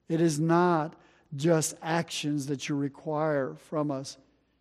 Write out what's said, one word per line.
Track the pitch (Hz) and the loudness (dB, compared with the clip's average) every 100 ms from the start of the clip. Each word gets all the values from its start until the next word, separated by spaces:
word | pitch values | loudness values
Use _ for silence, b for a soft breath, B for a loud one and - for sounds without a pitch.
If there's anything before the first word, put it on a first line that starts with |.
| - | -2
It | 160 | 2
is | 170 147 | 2 2
not | 165 170 180 165 151 - b b b | 2 4 4 2 -2 -8 b b b
just | 143 160 160 151 - | -2 4 4 2 -4
actions | 165 165 165 - 151 147 135 | -2 -2 -2 -4 -4 -2 -2
that | 135 - | -4 -4
you | 143 | -2
require | 139 - 165 151 156 143 131 156 | -2 -6 -6 -2 0 0 -2 -6
from | - 160 147 | -8 -4 -2
us. | 135 139 - _ _ _ _ | -4 -8 -14 _ _ _ _